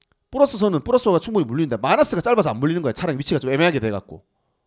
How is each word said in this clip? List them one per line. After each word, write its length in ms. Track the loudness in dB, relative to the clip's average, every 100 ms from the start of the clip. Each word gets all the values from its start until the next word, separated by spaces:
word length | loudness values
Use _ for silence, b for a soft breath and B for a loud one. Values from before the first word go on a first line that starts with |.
| _ _ _
플러스선은 520 | 2 2 4 0 0
플러스가 360 | 2 2 2 0
충분히 260 | 0 -2 -2
물리는데 320 | -2 -4 -2
마이너스가 440 | 2 2 2 0
짧아서 280 | 0 0 0
안 100 | 0
물리는 220 | -2 0
거야. 100 | -4
차량 260 | -4 -6 -4
위치가 200 | -2 -2
좀 120 | 0
애매하게 280 | 0 0 0
돼갖고. 460 | -4 -6 -10 -20 _ _ _ _